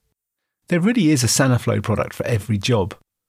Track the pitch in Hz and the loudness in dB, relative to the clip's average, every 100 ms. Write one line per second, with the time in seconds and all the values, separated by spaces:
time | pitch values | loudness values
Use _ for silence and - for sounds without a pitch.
0 | _ _ _ _ _ _ - 180 190 247 | _ _ _ _ _ _ -4 0 2 2
1 | 156 147 120 - 135 123 - 104 101 101 | 4 2 2 2 2 0 0 -2 -2 -2
2 | - - - 113 - 104 110 117 90 - | -4 -6 -4 -4 -2 -4 0 0 -2 -6
3 | _ _ | _ _